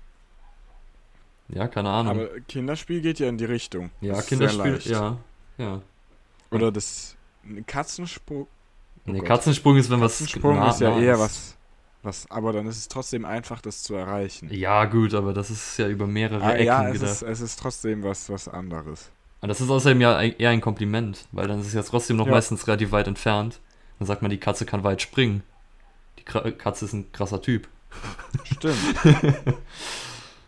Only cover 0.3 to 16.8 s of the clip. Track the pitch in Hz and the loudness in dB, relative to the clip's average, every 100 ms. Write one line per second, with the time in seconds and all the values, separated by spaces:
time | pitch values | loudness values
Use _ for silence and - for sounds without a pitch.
0.3 | - - - - - - - _ _ _ | -20 -20 -20 -20 -20 -20 -20 _ _ _
1.3 | _ - - 117 110 101 104 113 101 110 | _ -12 -6 -4 -2 0 0 0 0 -4
2.3 | 110 - 135 127 156 - 170 160 151 135 | -8 -12 -6 -6 -6 -6 -4 -2 0 0
3.3 | 117 113 120 - 92 87 - 101 98 104 | 0 -2 -4 -4 -8 -10 -8 -4 -4 0
4.3 | 131 139 107 98 - - 113 104 120 - | 2 2 2 0 0 0 0 0 -4 -10
5.3 | - - - 113 98 95 _ _ _ _ | -20 -20 -10 -8 -8 -10 _ _ _ _
6.3 | _ _ 113 113 104 - - - - _ | _ _ 0 0 0 -6 -10 -14 -20 _
7.3 | _ - 104 113 139 147 - 175 - - | _ -16 -14 -8 -6 -6 -8 -12 -12 -12
8.3 | 147 139 _ _ - - - - 95 90 | -10 -12 _ _ -20 -20 -16 -8 -4 2
9.3 | 120 156 139 147 139 123 123 113 - 151 | 4 4 4 8 8 8 4 4 2 -6
10.3 | 104 143 147 107 117 117 113 123 117 107 | 0 2 4 4 4 4 6 6 6 4
11.3 | - - - _ _ _ _ 107 95 - | -2 -14 -20 _ _ _ _ -10 -10 -10
12.3 | 110 110 107 107 110 - 131 127 120 107 | -4 -2 -2 -4 -8 -10 -10 -6 -6 -6
13.3 | 110 117 117 110 - - 101 92 101 98 | -8 -8 -12 -12 -12 -8 -6 -4 -4 -4
14.3 | - 80 98 92 104 107 113 110 104 98 | -8 -10 -4 2 4 6 4 4 2 0
15.3 | 98 101 110 - - 104 101 101 104 110 | -2 -4 -8 -6 -2 -2 0 -2 0 0
16.3 | 107 101 120 117 131 | 0 0 2 4 4